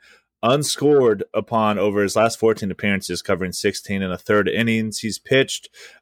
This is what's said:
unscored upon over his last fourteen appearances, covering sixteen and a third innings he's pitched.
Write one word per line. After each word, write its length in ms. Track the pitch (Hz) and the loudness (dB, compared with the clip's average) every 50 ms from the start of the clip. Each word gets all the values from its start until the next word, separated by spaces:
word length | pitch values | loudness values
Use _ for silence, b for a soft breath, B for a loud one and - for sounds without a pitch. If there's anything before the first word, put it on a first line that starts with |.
| b b b b b b b - - | b b b b b b b -2 0
unscored 760 | 117 131 151 147 - - - 139 147 147 139 127 117 107 98 110 - | 0 2 2 0 -2 -4 0 2 4 6 6 6 4 2 2 -2 -4
upon 460 | - 110 104 - 117 110 110 107 104 | -4 -4 -4 -2 0 0 2 2 0
over 240 | 95 95 104 101 104 | 0 0 0 2 0
his 140 | 101 95 - | 0 0 2
last 240 | 110 110 113 - - | 2 2 2 0 2
fourteen 320 | 110 113 110 - 110 95 | 0 0 0 0 -4 -8
appearances, 500 | 85 - - 101 98 95 - - 90 85 | -6 -4 -2 -2 -2 -2 -2 -6 -8 -6
covering 300 | - - 98 85 92 90 | -2 -4 -2 -2 -2 -6
sixteen 500 | 87 - - 104 95 - - - 101 98 | -6 -2 -2 -2 -2 -4 -8 -6 -6 -4
and 100 | 95 92 | -4 -4
a 60 | 90 | -6
third 320 | - - - 107 104 98 87 | -6 -2 0 2 2 2 0
innings 480 | - 101 117 117 113 113 110 110 104 | 0 0 0 0 0 0 -2 -4 -6
he's 220 | - - 110 98 - | -6 -6 -6 -8 -8
pitched. 500 | - - 135 135 131 - - - - - B B B B B B | -4 0 2 2 2 0 -4 -10 -12 -16 B B B B B B